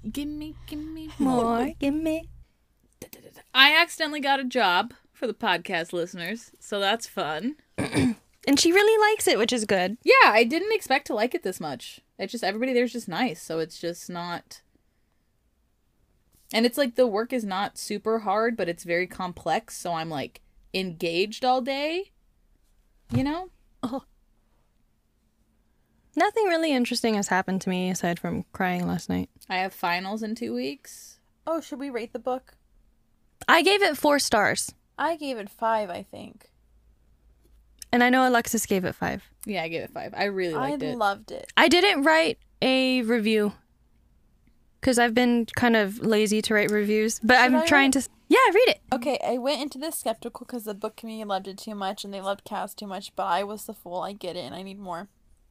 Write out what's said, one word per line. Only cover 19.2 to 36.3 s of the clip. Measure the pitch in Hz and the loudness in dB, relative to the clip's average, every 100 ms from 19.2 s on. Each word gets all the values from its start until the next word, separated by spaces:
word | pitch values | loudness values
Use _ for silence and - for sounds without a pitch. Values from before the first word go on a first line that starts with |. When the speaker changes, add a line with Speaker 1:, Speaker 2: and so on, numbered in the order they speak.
| 180 175 165 165 - - | -10 -6 -2 -2 -4 -10
Speaker 1:
so | 175 | -6
I'm, | 160 165 | -4 -4
like, | 147 - - _ _ _ | -6 -8 -12 _ _ _
engaged | 185 190 165 170 170 208 220 254 | -6 -6 -4 -2 0 -2 -2 0
all | 262 | 0
day, | 247 269 302 349 392 _ _ _ _ _ _ _ _ _ - | 0 -4 -4 -4 -8 _ _ _ _ _ _ _ _ _ -4
you | 240 | -2
know? | 277 330 370 _ _ _ | -2 -4 -10 _ _ _
Speaker 2:
Oh. | 240 262 - _ _ _ _ _ _ _ _ _ _ _ _ _ _ _ _ _ _ _ _ 302 | -8 -8 -12 _ _ _ _ _ _ _ _ _ _ _ _ _ _ _ _ _ _ _ _ 0
Nothing | 403 453 403 | 0 2 2
really | 330 320 | 2 2
interesting | 262 233 240 233 208 | 2 0 0 0 0
has | 202 | 0
happened | 185 185 190 | 0 0 -4
to | 190 | -2
me | 180 185 | -2 -2
aside | 180 175 170 | -2 -2 -4
from | 170 160 - | -4 -6 -8
crying | - 185 180 175 | -4 -4 -2 -4
last | 175 - | -4 -4
night. | 180 - _ - | -6 -6 _ -6
Speaker 1:
I | 185 | -4
have | 190 | -4
finals | - 175 175 190 214 | -4 -4 -2 -4 -6
in | 214 226 | -6 -6
two | 233 | -6
weeks. | 240 269 277 - - - - _ _ - | -6 -6 -8 -16 -20 -20 -20 _ _ -6
Speaker 3:
Oh, | 330 | -6
should | - 262 | -6 -10
we | 277 | -8
rate | 240 226 | -8 -8
the | 233 | -8
book? | 254 262 - _ _ _ _ _ _ _ _ - - | -6 -6 -8 _ _ _ _ _ _ _ _ -6 4
Speaker 2:
I | 320 | 4
gave | 330 403 | 6 4
it | 381 277 | 2 2
four | 294 285 | 2 2
stars. | - 220 180 - - - _ - | 2 2 2 0 -4 -12 _ -6
Speaker 3:
I | 294 330 | -4 -4
gave | 285 233 | -6 -8
it | 202 | -10
five, | - 226 220 202 | -4 -2 -2 -2
I | 185 | -8
think. | 196 98 - | -12 -18 -18